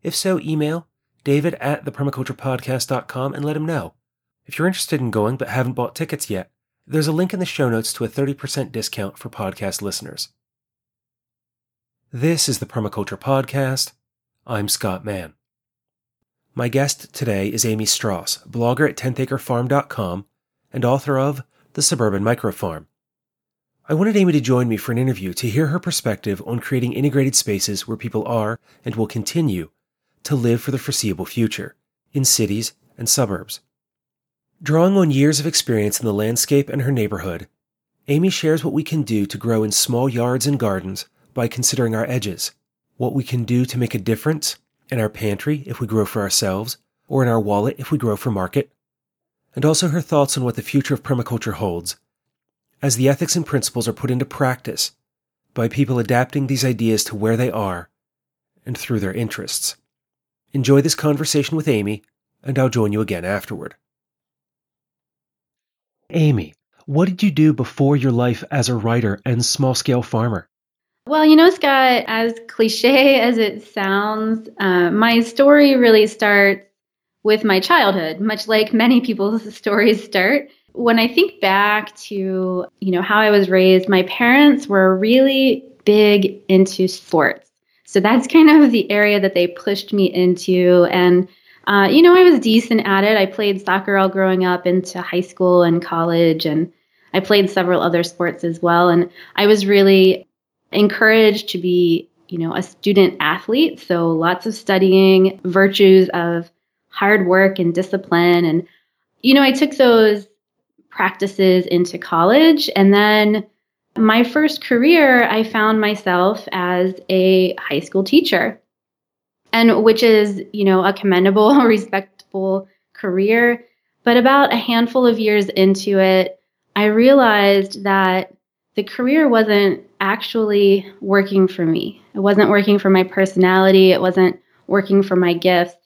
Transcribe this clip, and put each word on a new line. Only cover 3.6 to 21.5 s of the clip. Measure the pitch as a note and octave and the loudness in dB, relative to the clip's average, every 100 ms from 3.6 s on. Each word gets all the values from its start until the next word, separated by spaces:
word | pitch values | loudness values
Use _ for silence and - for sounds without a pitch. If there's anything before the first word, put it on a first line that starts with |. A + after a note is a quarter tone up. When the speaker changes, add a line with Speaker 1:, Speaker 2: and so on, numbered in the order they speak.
| D#3 | -6
Speaker 1:
know. | D#3+ E2+ _ _ _ _ _ _ | -6 -8 _ _ _ _ _ _
If | - | -4
you're | E3+ | -4
interested | F#3 - D3+ | -4 -6 -4
in | B2+ | -2
going | A2 G#2 B2+ | -2 -2 -4
but | C3 | -6
haven't | A2+ B2+ | -4 -4
bought | B2 A#2+ - | -4 -8 -8
tickets | E3 - - | -10 -10 -8
yet, | F#2+ F#2 _ _ _ _ | -10 -10 _ _ _ _
there's | D3+ D3+ | -4 -2
a | |
link | D#3 F3+ | -2 -4
in | F#3 | -4
the | |
show | F#3 - C3 | -8 -4 -2
notes | A2+ A2 | -2 -6
to | - | -8
a | A2+ | -8
thirty | - C#3 | -6 -6
percent | C3+ C3+ - C3 | -6 -10 -10 -8
discount | A#2 A2 - G2 - | -10 -10 -10 -12 -12
for | A#2 | -20
podcast | - G2 F#2 G2+ F2+ | -10 -10 -8 -10 -8
listeners. | G2+ F#2 - - - _ _ _ _ _ _ _ _ _ _ _ _ _ _ _ _ _ _ | -10 -12 -14 -16 -16 _ _ _ _ _ _ _ _ _ _ _ _ _ _ _ _ _ _
This | B2 D3 E3 - | -6 -4 -2 -4
is | A#2+ | -6
the | |
Permaculture | - - G#2+ - G2 G2 | -8 -8 -8 -8 -10 -10
Podcast. | - C3+ B2+ C#3 C3+ C3 - _ _ _ _ _ - | -4 -4 -4 -6 -6 -6 -8 _ _ _ _ _ -12
I'm | A2+ G#2 | -8 -6
Scott | - G#2 F#2 | -6 -6 -8
Mann. | G2+ G2 E2 _ _ _ _ _ _ _ _ _ _ _ _ | -10 -12 -12 _ _ _ _ _ _ _ _ _ _ _ _
My | - B2 | -8 -4
guest | C3 C#3 - - | -4 -4 -6 -14
today | - A#2+ G2+ G2 | -10 -6 -4 -6
is | A2+ | -6
Amy | A2+ A2 | -6 -4
Strauss, | G#2+ - A2+ F#2 E2+ - _ | -4 -4 -4 -6 -8 -12 _
blogger | A#2+ A#2 B2+ D3 | -6 -4 -2 -4
at | - | -4
tenth | B2+ B2+ | -10 -8
acre | C3 C3+ | -8 -8
farm | - A#2+ B2+ | -6 -6 -2
dot | C#3 - | -4 -4
com | - G2 F2+ G2 _ _ _ _ | -10 -8 -10 -14 _ _ _ _
and | C3+ | -6
author | A#2+ C3+ C#3+ C3+ | -2 -2 -2 -4
of | C#3 C3+ - | -4 -6 -14